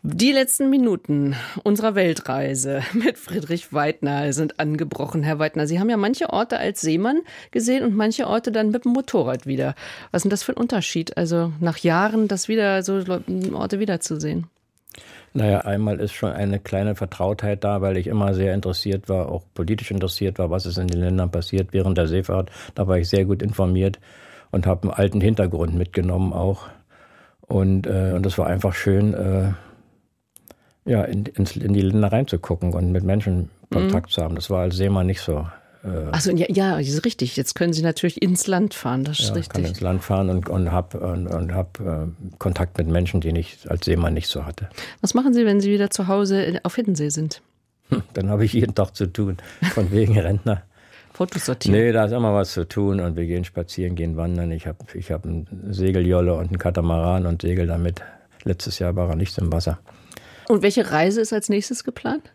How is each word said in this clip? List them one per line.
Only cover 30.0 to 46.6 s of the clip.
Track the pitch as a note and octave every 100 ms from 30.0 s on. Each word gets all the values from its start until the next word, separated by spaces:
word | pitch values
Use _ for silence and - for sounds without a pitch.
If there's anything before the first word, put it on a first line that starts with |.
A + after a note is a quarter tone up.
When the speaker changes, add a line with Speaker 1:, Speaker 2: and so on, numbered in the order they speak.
| _ _ _ _ _ - _ _ -
Speaker 2:
ja, | A2+
in, | - G2 G#2
ins, | - F#2+ -
in | G#2+
die | G2+
Länder | F#2+ G#2 G2+
reinzugucken | A2 C#3 F2 - E2+ F2+
und | F2 F2+
mit | F2+
Menschen | F#2+ G#2 G#2 F2+ E2 _ -
Speaker 1:
Mhm. |
Speaker 2:
Kontakt | - F#3+ G3 -
zu | -
haben. | E2
Das | E2+ -
war | F#2+
als | F2+ F2+
Seemann | G2 G2 F#2
nicht | F#2
so, | - D2+ E2 - _ _
äh, | G2 E2+ D2+
Speaker 1:
Ach | E3
so, | F3+
ja, | F3 F3
ja, | F#3+ F#3+ D#3
das | C#3
ist | D3 A#3
richtig. | - B2 -
Jetzt | C3+
können | - E3+
Sie | D#3+
natürlich | E3 D#3 F3+ -
ins | F#3+ F3+ -
Land | F#3 G3+
fahren, | - A#2+ B2+
das | C#3+ D3
ist | G#2+
Speaker 2:
ja, |
Speaker 1:
richtig. | G2 F2
Speaker 2:
kann | G2
ins | E2+ F#2
Land | F2+ F#2
fahren | - F#2+ F#2+
und, | F#2 F2
und | F#2+ F2
hab, | F2+ F2+
und, | - F2+ F2 F2
und | E2+ F2
hab, | F#2 F2+ -
äh, | F#2+ D#2 D#2+ E2+ F#2 -
Kontakt | F#2+ E2+ F2 -
mit | E2
Menschen, | E2+ F2 F#2
den | D#2+ E2
ich | D#2 - -
als | E2+ -
Seemann | E2+ E2+
nicht | D#2+ -
so | -
hatte. | D2 - G2+ - - -
Speaker 1:
Was | G3+
machen | A#3+ C4+
Sie, | A#3+ A3
wenn | G3+
Sie | G3
wieder | G3+ G3+
zu | - F#3
Hause | G3 G3 G3
in, | F#3 F3